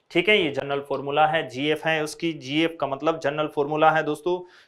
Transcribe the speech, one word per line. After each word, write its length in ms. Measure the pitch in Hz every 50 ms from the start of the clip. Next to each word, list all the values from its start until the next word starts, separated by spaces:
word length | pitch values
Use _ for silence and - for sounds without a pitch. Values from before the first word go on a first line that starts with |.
| _ _
ठीक 180 | - 165 180 214
है, 100 | 214 202
ये 120 | 175 147
जनरल 300 | - 135 139 143 143 143
फॉर्मूला 460 | 139 - 135 135 135 139 143 151 156
है, 200 | 151 160 160 147 120
जीएफ़ 400 | 117 127 143 151 151 147 - 160
है 140 | 160 156 151
उसकी। 280 | 151 - - 170 165 156
जीएफ़ 440 | 147 131 131 143 156 165 165 165
का 100 | - 147
मतलब 340 | 135 135 135 151 160 165 156
जनरल 280 | - 139 147 156 151 147
फॉर्मूला 420 | - 151 139 147 151 151 156 160
है 120 | 156 160 156
दोस्तों। 360 | 147 151 147 - 180 180 180 180 - - - -